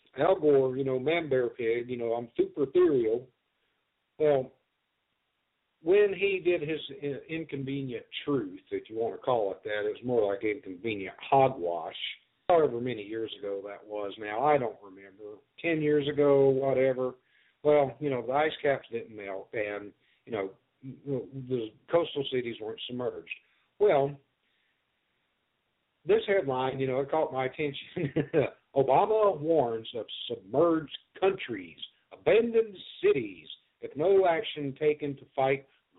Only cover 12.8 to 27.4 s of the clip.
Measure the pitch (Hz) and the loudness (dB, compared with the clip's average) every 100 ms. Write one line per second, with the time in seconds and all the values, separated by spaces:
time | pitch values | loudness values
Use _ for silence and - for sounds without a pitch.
12.8 | 127 113 101 113 110 95 101 98 101 101 | -4 -6 -8 -8 -8 -8 -8 -6 -8 -14
13.8 | 107 104 101 98 104 107 147 143 117 101 | -10 -8 -8 -8 -6 0 2 2 0 -8
14.8 | 101 95 98 95 107 107 _ - 165 156 | -18 -20 -20 -18 -16 -18 _ -8 -2 0
15.8 | 151 151 139 143 143 139 135 131 135 131 | 2 2 2 2 4 6 6 4 2 2
16.8 | 135 127 127 - _ _ _ _ 151 147 | 2 2 -4 -6 _ _ _ _ 4 4
17.8 | 135 - 147 127 113 139 156 - 147 131 | 4 -2 -4 -2 -2 0 0 0 -2 -2
18.8 | - 117 113 107 98 95 - 120 104 104 | -4 -10 -10 -12 -10 -10 -8 -6 -6 -6
19.8 | 104 - _ _ - 110 98 - _ _ | -12 -18 _ _ -8 -6 -6 -8 _ _
20.8 | 135 - 139 131 - 135 123 127 110 - | -18 -12 -6 -6 -6 -10 -4 -4 -4 -12
21.8 | - 170 160 147 139 127 120 107 107 113 | -2 0 0 -4 -4 -4 -4 -8 -10 -10
22.8 | - 123 120 85 - - _ _ _ - | -10 -6 -6 -6 -12 -16 _ _ _ 0
23.8 | 208 147 139 143 _ _ _ _ _ _ | 4 4 2 -4 _ _ _ _ _ _
24.8 | _ _ _ _ _ _ _ _ _ _ | _ _ _ _ _ _ _ _ _ _
25.8 | _ _ 151 220 220 196 139 127 131 131 | _ _ 2 2 2 0 0 0 -2 -2
26.8 | 131 127 139 160 151 131 | -2 -2 0 0 0 -2